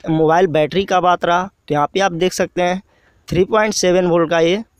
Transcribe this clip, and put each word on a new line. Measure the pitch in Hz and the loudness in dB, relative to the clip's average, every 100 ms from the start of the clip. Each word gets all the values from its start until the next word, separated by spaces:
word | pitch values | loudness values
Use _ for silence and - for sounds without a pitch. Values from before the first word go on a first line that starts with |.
| - | -4
मोबाइल | 160 156 165 185 | 0 2 2 2
बैटरी | 151 151 170 196 | 0 -2 -2 -2
का | 185 | 0
बात | 175 175 175 | 2 0 0
रहा, | 175 | -2
तो | 190 - - | -4 -12 -6
यहाँ | 147 143 | -2 -2
पे | 185 | -2
आप | 190 | -2
देख | 170 180 | -2 -2
सकते | - 175 - | -2 -4 -2
हैं | 175 185 - _ _ _ - | -2 -4 -10 _ _ _ -4
थ्री | 165 190 | -2 0
पॉइंट | 214 214 | 0 0
सेवन | 202 180 180 180 | 0 2 2 2
वोल्ट | 170 160 | 2 2
का | 170 | 2
ये | 165 202 226 | 0 0 -6